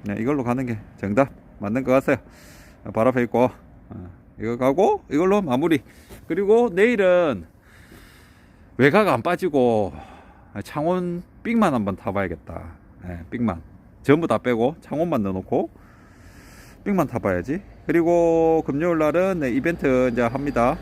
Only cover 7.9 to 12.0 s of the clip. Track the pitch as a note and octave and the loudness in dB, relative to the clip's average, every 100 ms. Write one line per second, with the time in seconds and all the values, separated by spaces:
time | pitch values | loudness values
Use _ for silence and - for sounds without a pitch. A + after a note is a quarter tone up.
7.9 | - - - - - - - - - C#3 | -20 -20 -20 -20 -20 -20 -20 -16 2 4
8.9 | F#3+ G3 B2+ E3 F3 F3+ C#3+ B2 A2 F#2 | 4 2 0 0 -2 0 2 2 2 -2
9.9 | D#2 - - - - - G#2 - D3+ D#3+ | -8 -20 -20 -20 -20 -16 -14 -10 -6 -4
10.9 | F3+ F3+ F3 - - G#3+ A#3 G3 B2+ G2+ | -2 -4 -8 -12 -12 -4 0 2 0 -2
11.9 | F#2+ | -4